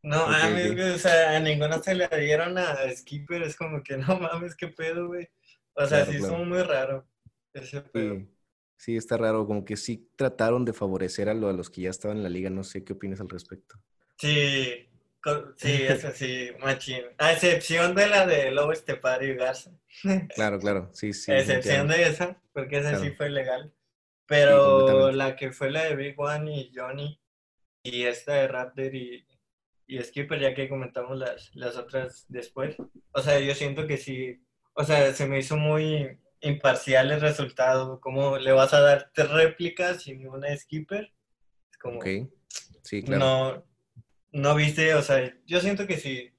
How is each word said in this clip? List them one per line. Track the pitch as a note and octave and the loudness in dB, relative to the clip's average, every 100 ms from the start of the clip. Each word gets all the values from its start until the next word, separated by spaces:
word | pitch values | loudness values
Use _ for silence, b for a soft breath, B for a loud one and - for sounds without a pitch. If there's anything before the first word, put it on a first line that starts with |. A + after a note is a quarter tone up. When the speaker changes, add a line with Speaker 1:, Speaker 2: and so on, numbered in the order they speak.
Speaker 1:
No | D3+ D3+ | -2 0
Speaker 2:
Ok, | D#3+ | 2
Speaker 1:
mames, | D#3 D#3+ E3+ F3 | 4 2 2 0
Speaker 2:
ok. | F3 | 0
Speaker 1:
güey, | F#3 | 0
o | F3 | 2
sea, | F#3 E3 D#3+ D#3 | 6 6 6 4
a | |
ninguna | D#3 D3+ D3+ D#3+ | 2 0 0 -2
se | F#3+ F#3 | 0 0
la | F3 | 0
dieron | D#3 C#3+ D3+ E3+ F3+ | 0 2 2 2 -2
a | F3 C#3 C3+ C3 | -2 -2 -4 -6
Skipper, | - D3 C#3+ E3+ | -10 -12 -8 -6
es | D#3+ - | -6 -6
como | D#3+ D3+ | -8 -8
que | - C3+ | -8 -6
<laughs> | |
no | C3 F#3 | -2 -2
mames, | E3+ E3+ F3 - | -2 -6 -8 -10
qué | E3+ | -12
pedo, | - D#3+ E3+ F3 | -8 -6 -6 -6
güey. | F3 E3+ _ b b _ | -8 -12 _ b b _
O | - - | -4 2
sea, | D3 | 2
Speaker 2:
Claro, | F#2 | 2
Speaker 1:
sí | - | -2
Speaker 2:
claro. | F#2+ | -4
Speaker 1:
estuvo | E3+ F3 | -4 -2
muy | F3+ | -2
raro | F3+ C#3 C3+ C3+ _ _ _ _ _ | 0 -2 -2 -6 _ _ _ _ _
ese | C#3 - C#3+ | -18 -14 -14
pedo. | C#3 A#2 G#2+ G2 | -8 -6 -4 -6
Speaker 2:
Sí, | F#2+ _ _ _ _ _ | -12 _ _ _ _ _
sí, | - A2+ | -8 -6
está | A2+ A#2 | -4 -2
raro, | A2+ A2 G#2 | 0 0 -2
como | G#2 | -4
que | F#2+ G#2 | -6 -10
sí | - A2+ _ - | -8 -10 _ -4
trataron | C3 - A2+ A#2+ A#2+ | -4 0 0 2 -2
de | |
favorecer | A2 G2 F#2+ F#2 - G#2 | -4 -4 -4 -4 -4 -4
a | |
lo-, | A2 G#2 | -2 -2
a | |
los | F#2 F2 | -4 -8
que | - | -8
ya | F2+ | -8
estaban | F#2 G#2+ G#2+ | -6 -8 -6
en | |
la | F#2+ | -6
liga, | F2 F#2+ | -6 -6
no | F#2+ | -8
sé | F#2+ G2 | -8 -12
qué | F#2+ | -12
opinas | G2 G2 F#2+ | -10 -10 -10
al | F#2 | -12
respecto. | F2+ - - _ - _ _ _ _ | -14 -16 -20 _ -20 _ _ _ _
Speaker 1:
Sí, | D3 D3 C#3+ C3+ B2+ A#2+ _ _ _ _ | -2 0 0 0 -4 -8 _ _ _ _
co-, | D#3 D3 - - | -4 -4 -6 -6
sí, | C#3+ C#3 | -2 0
Speaker 2:
<laughs> | C3+ | 2
Speaker 1:
eso | C3+ D3 | -2 -4
sí, | - C3 B2+ B2 A#2+ | -8 -6 -6 -8 -6
machín. | C3+ C3 - B2+ B2 _ | -4 -4 -4 -8 -10 _
A | D#3 | 2
excepción | E3 F3+ E3+ - E3 F3 F#3 | 4 4 2 0 2 2 4
de | G#3 | 4
la | G3+ F#3 | 6 4
de | D3+ C3+ | 4 2
Lobo | C3+ D3 | 0 0
Estepario | D#3+ - C3 C3 B2+ C3+ | -2 -4 -2 -2 0 -2
y | C3 | -2
Garza. | B2+ - - - _ - | -4 -4 -12 -20 _ -6
<laughs> | G3 F#3+ - - | 0 0 -2 -2
Speaker 2:
Claro, | G#2+ G2+ | -2 0
claro, | G2+ G2 F2+ | -2 -2 -4
sí, | - G#2+ | -8 -8
sí, | G2+ - | -8 0
Speaker 1:
A | C#3 | 2
excepción | C3 C3 - C#3 C#3+ | 2 0 2 2 2
Speaker 2:
definitivamente. | E3 | 4
Speaker 1:
de | E3 | 2
esa, | D3+ F3+ F#3 _ | 2 -6 -6 _
porque | D3 C3 C#3+ | -10 -4 -4
esa | C#3+ D3 | -2 -2
sí | |
Speaker 2:
Claro. | - - | -4 -6
Speaker 1:
fue | C#3+ | -6
legal. | C#3 C3 B2+ D3+ | -4 -4 -6 -8
Speaker 2:
Sí, | _ _ _ _ _ _ D3 | _ _ _ _ _ _ 6
Speaker 1:
Pero | C#3+ C#3+ | 8 10
Speaker 2:
completamente. | C#3 C3+ C3+ C3+ C3+ C3+ | 10 8 8 8 6 4
Speaker 1:
la | C3+ C3+ | -2 -2
que | C3+ | -8
fue | B2+ C3+ | -6 -4
la | D3+ | -2
de | D#3+ C#3 | -2 -2
Big | C#3 C#3 | -6 -6
One | C#3+ D3+ D3+ D3 | -4 -4 -6 -8
y | B2+ | -10
Johnny, | B2+ B2+ C3+ D3 - _ _ _ _ _ _ | -12 -10 -8 -10 -12 _ _ _ _ _ _
y | B2 B2 | -10 -4
esta | B2 A#2+ - C#3+ | -4 -4 -2 0
de | C3 | 0
Raptor | B2+ B2+ - C3+ C3+ | -2 -8 -6 -8 -8
y, | B2 B2 _ _ _ _ _ _ _ | -14 -16 _ _ _ _ _ _ _
y | C3 | -12
Skipper, | A#2+ C#3+ C#3+ D3 | -10 -10 -6 0
ya | C3+ | 0
que | C3 C3+ | 0 -6
comentamos | C3+ B2 - B2 C3 | -6 -8 -10 -10 -8
las, | B2+ - - | -8 -10 -14
las | C3+ B2 A#2+ | -10 -10 -10
otras | A#2+ C3+ B2+ - _ | -8 -8 -8 -12 _
después. | B2+ A#2+ - D3 D3+ - - _ | -14 -12 -8 -8 -8 -16 -20 _
O | D3 | -4
sea, | C#3+ C#3+ | 2 2
yo | C#3 C#3 | 2 -2
siento | C#3+ C#3 D#3 | -4 -4 -4
que | C#3 | -4
sí, | - C3 C3 B2 _ _ _ | -6 -8 -8 -10 _ _ _
o | - D3 | -6 2
sea, | D3+ C#3 | 4 4
se | C3+ C#3 | 2 -2
me | C#3 | -2
hizo | C3+ D3+ | -2 0
muy | D3+ D#3 D#3 D3+ C3+ - _ _ | 2 2 0 -2 -4 -10 _ _
imparcial | D3+ C#3+ C#3 B2+ - C3 C3+ | -4 2 2 2 4 4 4
el | D3+ | 2
resultado. | D3+ D3+ C3 - B2+ C3 C3 C3 | 0 0 -6 0 2 2 0 -8
¿Cómo | C3 C3+ C#3 C3+ | -6 -2 0 0
le | C3 | 4
vas | C3+ C3+ | 6 8
a | D3 | 8
dar | C#3+ C#3 - | 8 6 2
tres | - C#3 | 0 2
réplicas | D#3 D#3+ D#3 E3+ - F3+ F3 - | 4 4 2 -6 -2 -4 -4 -10
y | C3 | -16
ni | C3 | -14
una | C3 C#3 C#3+ | -8 -6 -6
Skipper? | - D#3 D#3 G3+ G#3+ _ _ _ _ _ _ | -8 -10 -8 -8 -10 _ _ _ _ _ _
Es | _ | _
como, | B2 A#2+ | -12 -8
Speaker 2:
Ok, | F#2+ F#2+ C3 _ _ - - _ | -6 -6 -8 _ _ -18 -18 _
sí, | - G#2 | -10 -8
claro. | A2+ C3+ | -2 0
Speaker 1:
no, | C3+ C3 C3 - _ _ _ - _ _ _ | 2 2 -2 -6 _ _ _ -20 _ _ _
no | D3 C#3+ D3 | -2 2 2
viste, | D3+ D3+ D#3+ D3+ | 2 2 4 4
o | |
sea, | C#3+ C3+ B2+ - _ | 4 0 0 -10 _
yo | F3 | -2
siento | F#3 G3 G3 | 0 -2 -4
que | E3 | -6
sí. | C#3+ B2+ A#2+ | -6 -10 -12